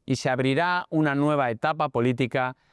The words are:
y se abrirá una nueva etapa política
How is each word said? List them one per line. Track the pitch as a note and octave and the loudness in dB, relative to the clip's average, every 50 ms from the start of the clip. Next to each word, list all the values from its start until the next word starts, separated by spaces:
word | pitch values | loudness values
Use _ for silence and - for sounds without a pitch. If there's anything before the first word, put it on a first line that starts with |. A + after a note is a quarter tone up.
| _ | _
y | - C3+ | -4 -4
se | - - C#3 | -2 0 -2
abrirá | B2+ B2 C3 C3+ C3+ D3 E3+ F3+ F3+ F3+ - - | 0 0 0 0 2 2 0 0 0 -2 -4 -2
una | E3 D#3 D#3 D3 C#3 | 0 0 2 2 2
nueva | C#3 C#3+ D3+ D3+ C#3+ C3+ A#2+ | 2 2 2 2 2 0 0
etapa | A#2 A2 - D#3 D#3 D#3 D#3 C#3+ | -2 -2 -2 -2 0 -2 -2 -2
política | - A#2+ A#2 B2+ B2 A#2 C3+ A#2 - C3+ B2+ B2+ C3 - _ _ | 0 0 2 2 2 0 -2 -2 0 -2 -2 -2 -6 -10 _ _